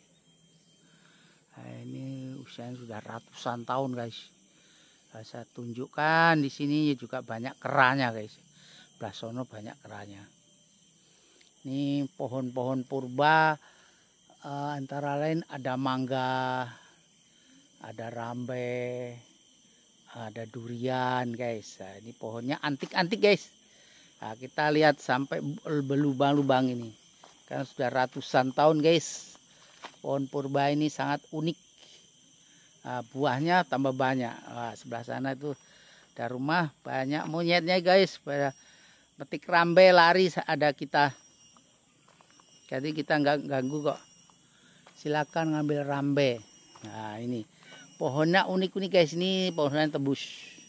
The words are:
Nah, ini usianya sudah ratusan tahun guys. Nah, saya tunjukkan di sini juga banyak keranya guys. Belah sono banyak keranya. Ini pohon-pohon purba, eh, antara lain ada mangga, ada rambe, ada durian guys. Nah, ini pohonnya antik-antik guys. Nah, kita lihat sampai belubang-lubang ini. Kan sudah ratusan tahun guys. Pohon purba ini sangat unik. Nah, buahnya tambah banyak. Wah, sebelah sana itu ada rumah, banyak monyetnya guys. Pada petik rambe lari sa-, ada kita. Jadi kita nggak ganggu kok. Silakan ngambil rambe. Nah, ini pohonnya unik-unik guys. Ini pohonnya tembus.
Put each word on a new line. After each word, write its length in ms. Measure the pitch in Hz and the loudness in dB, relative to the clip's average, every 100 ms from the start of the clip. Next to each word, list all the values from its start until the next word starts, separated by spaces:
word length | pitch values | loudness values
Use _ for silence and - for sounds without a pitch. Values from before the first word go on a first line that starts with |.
| _ _ _ _ _ _ _ _ _ _ _ _ _ _ _ - | _ _ _ _ _ _ _ _ _ _ _ _ _ _ _ -20
Nah, 160 | 123 120 | -18 -16
ini 480 | 120 131 131 135 131 131 | -14 -12 -10 -10 -12 -14
usianya 400 | 131 - 120 127 | -16 -14 -12 -12
sudah 200 | 120 107 | -12 -14
ratusan 640 | - 113 - - 131 120 117 | -12 -14 -14 -12 -8 -6 -4
tahun 240 | 127 135 | -4 -2
guys. 400 | 123 117 - - _ _ _ _ _ _ _ _ | -4 -8 -12 -20 _ _ _ _ _ _ _ _
Nah, 120 | 110 110 | -20 -16
saya 160 | 123 | -16
tunjukkan 960 | 113 - 120 117 131 - 151 165 165 160 | -16 -14 -12 -10 -8 0 2 6 6 6
di 80 | 139 | 2
sini 480 | - 143 151 151 135 | -2 -2 2 2 0
juga 240 | 120 131 | -4 -10
banyak 400 | 123 113 127 - | -8 -8 -8 -8
keranya 560 | 127 135 127 139 127 113 | -2 4 6 4 0 -2
guys. 240 | 107 - _ - - - - - | -8 -14 _ -20 -20 -20 -20 -14
Belah 160 | 110 | -12
sono 320 | - 113 120 | -10 -10 -8
banyak 320 | 127 107 107 - | -10 -12 -16 -16
keranya. 400 | 104 104 101 98 101 _ _ _ _ _ _ _ _ _ _ _ _ _ 143 | -18 -16 -16 -18 -20 _ _ _ _ _ _ _ _ _ _ _ _ _ -8
Ini 400 | 135 143 143 139 - | -4 -2 -2 -4 -6
pohon-pohon 720 | 135 131 127 127 127 131 123 | -6 -4 -6 -4 -2 -2 -4
purba, 720 | 135 127 127 147 160 156 151 - - _ _ _ _ _ - | -6 -4 2 6 6 6 2 -6 -20 _ _ _ _ _ -18
eh, 320 | 151 143 143 147 | -12 -8 -6 -8
antara 400 | 135 143 143 143 | -8 -6 -4 -2
lain 240 | 151 160 - | -2 -2 -6
ada 240 | 143 131 127 | -8 -6 -2
mangga, 880 | 135 131 131 131 127 131 131 127 123 120 - _ _ _ _ _ _ - _ _ | -2 -2 -2 -2 -2 -2 -2 -4 -6 -12 -20 _ _ _ _ _ _ -20 _ _
ada 240 | 107 110 113 | -18 -12 -10
rambe, 1120 | 117 117 123 123 127 123 123 123 123 123 120 - _ _ _ _ _ _ _ - 120 | -8 -8 -8 -8 -6 -6 -4 -4 -6 -10 -14 -20 _ _ _ _ _ _ _ -20 -14
ada 320 | 113 110 113 | -12 -12 -12
durian 880 | 120 117 120 123 127 127 127 123 117 | -12 -10 -6 -2 0 0 -2 -2 -4
guys. 400 | 123 113 - - | -6 -6 -10 -16
Nah, 80 | 95 98 | -16 -16
ini 160 | 113 117 | -18 -14
pohonnya 480 | 117 113 120 151 | -12 -8 -6 -4
antik-antik 560 | 147 139 180 170 175 202 | -4 -6 -6 -2 -2 2
guys. 320 | 202 196 - - _ _ - - - - | 4 4 0 -20 _ _ -20 -20 -20 -16
Nah, 80 | 110 110 | -14 -12
kita 320 | 127 - 151 | -10 -2 2
lihat 320 | 151 156 - | 6 6 4
sampai 400 | - 127 139 160 143 156 - 151 | 0 -2 -2 -4 -6 -8 -4 -2
belubang-lubang 880 | 139 139 147 131 139 147 139 131 131 | 0 2 2 2 4 4 4 4 2
ini. 240 | 123 117 107 _ - - - - | -2 -8 -14 _ -20 -20 -20 -10
Kan 160 | 139 135 | -8 -8
sudah 240 | - 127 | -4 -2
ratusan 640 | 127 127 139 - 147 131 127 | 0 0 -2 0 2 2 4
tahun 240 | 147 160 | 4 6
guys. 500 | 151 165 - - - - _ - - - - - | 4 4 2 -10 -14 -20 _ -20 -20 -20 -20 -12
Pohon 320 | 143 139 135 | -6 -4 -4
purba 400 | 143 135 139 139 | -6 -2 0 2
ini 160 | 147 151 | 2 0
sangat 320 | - 139 143 - | -2 -4 -4 -6
unik. 260 | 156 160 - _ _ - - _ _ _ _ _ _ _ _ 127 | -6 -4 -6 _ _ -20 -20 _ _ _ _ _ _ _ _ -10
Nah, 160 | 123 117 | -8 -8
buahnya 560 | 131 143 127 160 180 175 | -2 0 0 2 2 2
tambah 240 | 127 135 | 0 0
banyak. 400 | 127 131 131 120 | 0 0 0 -4
Wah, 400 | 117 - 120 117 107 | -8 -14 -10 -10 -10
sebelah 280 | 127 117 | -12 -12
sana 320 | 120 123 131 135 | -8 -8 -6 -6
itu 160 | 147 135 _ - - - _ - | -8 -10 _ -20 -20 -20 _ -10
ada 160 | 117 | -8
rumah, 400 | 123 139 170 160 - | -6 -2 0 0 -6
banyak 440 | 127 131 131 151 165 | -8 -6 -4 -4 -4
monyetnya 520 | 160 170 175 165 185 | -4 0 2 2 0
guys. 320 | 175 190 185 - | 4 6 4 0
Pada 360 | - 143 139 - - - - _ _ - | -8 -2 -2 -4 -16 -20 -20 _ _ -16
petik 280 | 143 156 - | -10 -10 0
rambe 440 | 175 170 170 185 | 4 6 10 10
lari 400 | 180 165 180 185 | 12 10 8 4
sa-, 160 | 160 - | 2 -2
ada 240 | 156 147 | 2 2
kita. 400 | 139 147 151 143 - _ _ _ _ _ _ _ _ _ _ _ _ _ _ - | 0 0 2 2 2 _ _ _ _ _ _ _ _ _ _ _ _ _ _ -10
Jadi 240 | 135 147 151 | -6 -6 -4
kita 240 | 143 156 | 0 2
nggak 280 | 143 147 143 | 4 2 0
ganggu 440 | 135 131 151 147 | -2 -2 -2 -4
kok. 80 | 139 - _ _ _ _ _ - - - - | -4 -8 _ _ _ _ _ -20 -20 -20 -10
Silakan 600 | 151 151 147 175 160 151 | -2 -2 0 0 0 0
ngambil 280 | 151 147 | 0 -2
rambe. 560 | 143 139 143 143 139 117 - - - - 107 | -2 -2 0 2 2 0 -8 -20 -20 -20 -14
Nah, 320 | 110 107 107 | -12 -10 -8
ini 240 | 120 120 110 _ - - - - | -6 -8 -8 _ -20 -20 -18 -6
pohonnya 480 | 160 139 156 190 185 | -4 0 2 2 2
unik-unik 440 | 185 190 196 190 | 0 -2 -4 0
guys. 200 | 180 156 165 | 4 4 2
Ini 360 | 185 190 185 | -2 0 -2
pohonnya 480 | 170 147 147 156 151 | 0 0 2 0 0
tembus. 240 | 139 135 - - - - | -2 -2 -6 -14 -18 -20